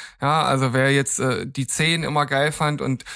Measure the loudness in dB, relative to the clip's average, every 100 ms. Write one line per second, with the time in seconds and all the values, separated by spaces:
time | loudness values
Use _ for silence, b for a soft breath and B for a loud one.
0 | B B 0 2 2 2 2 2 4 2
1 | 0 -2 -2 -2 -4 -6 -4 0 0 0
2 | 0 0 0 2 0 0 -2 0 -2 -4
3 | -6